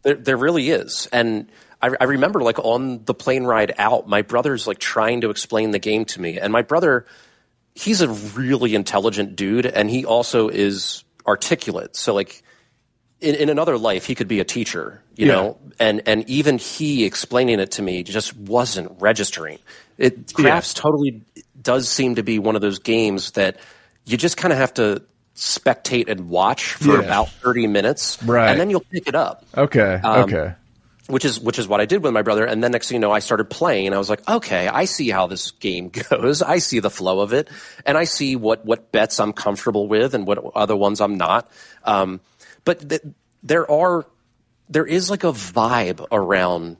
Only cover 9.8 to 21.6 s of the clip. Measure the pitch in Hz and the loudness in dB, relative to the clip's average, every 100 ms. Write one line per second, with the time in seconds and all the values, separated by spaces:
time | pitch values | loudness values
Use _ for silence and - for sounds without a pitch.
9.8 | 107 123 - 117 120 120 110 101 101 98 | 0 -2 0 0 2 0 0 0 -2 0
10.8 | - - _ _ - 101 - - - 92 | -6 -8 _ _ -2 -2 0 -2 -2 -8
11.8 | 98 - - 101 98 - _ _ _ _ | -8 -6 -2 0 -2 -10 _ _ _ _
12.8 | _ _ _ _ 156 147 151 147 165 123 | _ _ _ _ -2 0 0 0 0 0
13.8 | 110 95 - 127 107 107 90 123 110 87 | 0 -2 -4 -6 -2 -2 -2 -4 -6 -6
14.8 | 55 - _ - 101 95 101 - - - | -10 -14 _ 2 4 4 0 -6 -20 0
15.8 | 113 107 113 107 113 131 151 127 - - | 2 2 2 0 2 0 2 0 -4 -6
16.8 | 151 139 101 - - 123 127 107 95 - | -2 0 0 -2 -2 0 2 0 -2 -4
17.8 | 98 90 87 101 - - 98 120 120 - | -4 -6 -6 -6 -6 -8 -2 0 0 -4
18.8 | 95 - 101 110 98 - 80 73 _ - | -8 0 0 2 -2 -4 -12 -14 _ -20
19.8 | _ - 127 - - - 143 165 - - | _ 0 0 0 -8 2 4 4 0 -2
20.8 | 151 151 143 110 - - - 135 | 0 0 -2 -4 -18 -20 -20 -8